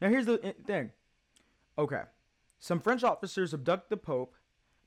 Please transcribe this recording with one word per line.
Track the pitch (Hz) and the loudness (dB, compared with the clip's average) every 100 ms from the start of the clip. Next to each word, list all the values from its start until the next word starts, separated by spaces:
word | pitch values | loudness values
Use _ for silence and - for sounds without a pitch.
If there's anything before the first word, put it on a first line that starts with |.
Now, | 190 | 2
here's | 247 233 | 4 4
the | 226 | 2
i-, | 190 - - | 0 -8 -4
thing. | 196 120 - _ _ _ _ _ _ _ - | -4 -4 -10 _ _ _ _ _ _ _ -2
Okay, | 147 135 - _ _ _ _ _ | -2 -2 -8 _ _ _ _ _
some | - 175 | -4 -2
French | 208 247 | 0 2
officers | 240 - 196 - 180 | 2 0 -2 -4 -2
abduct | 147 131 185 - | -2 0 0 0
the | 214 | -8
Pope, | - 131 127 _ _ _ _ _ | -4 -4 -4 _ _ _ _ _